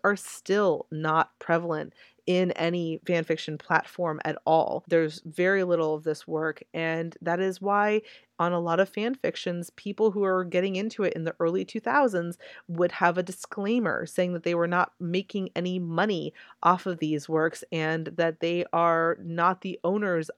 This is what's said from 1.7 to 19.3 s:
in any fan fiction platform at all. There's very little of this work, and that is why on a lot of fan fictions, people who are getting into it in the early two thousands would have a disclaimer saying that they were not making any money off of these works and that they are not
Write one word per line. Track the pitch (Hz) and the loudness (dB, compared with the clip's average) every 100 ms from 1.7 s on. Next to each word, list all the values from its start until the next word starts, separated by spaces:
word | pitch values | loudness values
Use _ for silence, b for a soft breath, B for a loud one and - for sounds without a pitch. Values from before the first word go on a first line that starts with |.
| 156 151 b b b - | -4 -6 b b b 0
in | 180 185 | 2 2
any | - 170 175 165 160 - | 0 0 0 -2 -4 -2
fan | 170 | -2
fiction | 165 160 - 151 | 0 -4 -4 -8
platform | - 160 - - 170 151 - | 2 2 0 -4 -4 -2 -4
at | 156 - | -4 2
all. | 160 - - - | 4 4 -2 2
There's | 165 160 160 165 | 2 2 -4 -12
very | 156 180 196 | 0 2 2
little | 180 170 156 151 | 2 2 2 -2
of | |
this | 156 151 - | -4 -6 -4
work, | 160 160 151 - | -4 -2 -6 -8
and | 165 165 165 165 - | -4 -2 -2 -4 -6
that | 170 175 | -4 0
is | 190 185 | 0 -2
why | 196 202 208 214 214 B B - | 0 2 4 2 -2 B B -2
on | 175 | 0
a | 175 | 0
lot | 170 170 | 0 2
of | 190 | 2
fan | - 220 262 | 0 -4 -4
fictions, | - - 190 175 175 | -8 -8 -6 -6 -8
people | - 202 202 220 | -12 -10 0 2
who | 202 | 2
are | 196 185 | 0 0
getting | 180 180 190 185 | 0 0 0 -2
into | 220 - | -4 -2
it | 185 | -2
in | - | -2
the | 160 - | -6 -2
early | 165 185 190 | 0 0 -4
two | 220 | -6
thousands | 233 269 262 185 170 175 B B B | 0 2 2 2 -4 -8 B B B
would | 165 175 | 0 0
have | - 175 175 | 2 0 2
a | |
disclaimer | 180 185 - - 202 240 196 92 170 | -4 -6 -10 -6 0 0 0 -2 -4
saying | - 180 | -2 0
that | 175 | 0
they | 170 | 0
were | 170 170 | 0 2
not | 175 175 - | 2 0 -2
making | 175 180 185 202 190 - | -4 -2 -2 -4 -4 -4
any | 180 180 | -2 -2
money | 175 165 208 185 151 B B B | -2 0 0 0 -4 B B B
off | 165 180 190 | 2 2 0
of | 170 | -4
these | 156 151 143 | -2 -2 0
works | 160 160 160 - | 0 0 -2 -8
and | 165 156 160 160 | -4 -2 -2 -4
that | 165 165 165 | 0 0 0
they | 170 175 175 | -2 0 0
are | 165 170 165 165 - | 2 4 4 2 0
not | 170 | -4